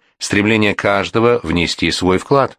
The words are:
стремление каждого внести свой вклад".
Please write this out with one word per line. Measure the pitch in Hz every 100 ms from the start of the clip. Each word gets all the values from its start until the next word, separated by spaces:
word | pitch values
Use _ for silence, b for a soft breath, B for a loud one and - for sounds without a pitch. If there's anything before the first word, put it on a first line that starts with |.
| _ -
стремление | - 98 104 113 104 95
каждого | 110 101 87 117 117 120
внести | 82 85 82 - 82
свой | - 87 92
вклад". | - 139 127